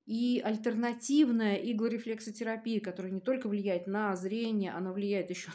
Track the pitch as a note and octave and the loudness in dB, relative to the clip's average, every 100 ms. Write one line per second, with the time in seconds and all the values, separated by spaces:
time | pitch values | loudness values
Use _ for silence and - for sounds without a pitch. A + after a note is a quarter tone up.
0 | - A3+ B3 B3 G#3+ A3 A#3 A3 A#3+ A#3 | -6 0 2 2 2 0 0 0 0 -2
1 | - D4 C4+ A#3 G#3+ G3+ A#3 G#3+ A3+ A3+ | 2 6 6 6 4 2 0 0 0 0
2 | A3+ A3 A3 G#3 A3+ A3 A3+ G#3+ F#3+ F3+ | -4 -6 -8 -6 -4 -4 -2 -2 -2 -6
3 | F#3 F#3+ B3 C4 A3 G3+ G3+ F3 F3+ G3+ | -6 -2 0 0 0 -2 0 0 0 0
4 | G#3+ F#3 F#3 A3 A3+ G#3+ F#3 E3+ F#3 F#3+ | 0 0 -2 -2 0 0 0 -2 -4 -2
5 | G3+ G3+ E3+ F3+ - | 0 0 -2 -6 -6